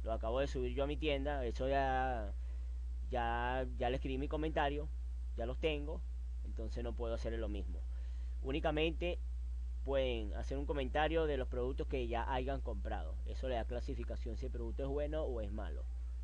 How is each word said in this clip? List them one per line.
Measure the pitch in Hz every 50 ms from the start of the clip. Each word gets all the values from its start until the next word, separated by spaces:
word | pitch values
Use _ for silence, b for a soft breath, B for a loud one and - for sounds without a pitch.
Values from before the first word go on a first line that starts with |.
| -
los | 113 113
acabo | 113 - 113 120 131
de | 143 143
subir | - 139 123 123 120
yo | 131 139
a | 143
mi | 147
tienda, | - 156 151 143 139 135 147 147 139 127
eso | 117 110 - 131 135
ya, | 139 139 135 131 131 127 131 131 127 117 107 101 - B B B B B B B B B B - - - - -
ya, | 127 120 117 117 117 120 120 123 127 131 131 127 123 120
ya | 123 120
le | 127 135
escribí | - 139 131 131
mi | 143 147
comentario, | - 151 156 160 156 160 151 143 143 147 151 156 - - - - - - - - -
ya | - 117
los | 120 131 -
tengo, | - 160 151 143 147 147 165 175 - - - - - - - - -
entonces | - - - 113 110 - 123
no | 120 117 110
puedo | 110 120 117 117
hacerle | 113 - 117 113 113
lo | 113 104
mismo. | 104 101 98 - - - - - B B B B B B B B B B
Únicamente | - 127 135 160 156 160 151 151 156 170 156 - 170 175 175 - - - - - - - - - - - - - -
pueden | - 135 139 135 127 123 113 110 104 -
hacer | 113 117 - 139 135
un | 147
comentario | 147 160 143 135 123 - 147 156 156 160 165 160
de | 151 143
los | 127 127 -
productos | - 123 123 127 123 - 151 -
que | - 135 123 117
ya | 113 117 117 -
hayan | 135 131 131 131 139 131
comprado. | - 123 113 104 - 113 107 104 - 113 113 - -
Eso | 110 107 - - 131
le | 127
da | 113 110
clasificación | - 120 117 - - 135 120 120 - 113 107 - 123 110 104
si | 131
el | 127 120
producto | 123 117 117 110 - 139
es | 139
bueno | 139 147 147 147 151 156 151
o | 131 127 117
es | 110 117
malo. | - 110 101 87 - - - - - - B B B B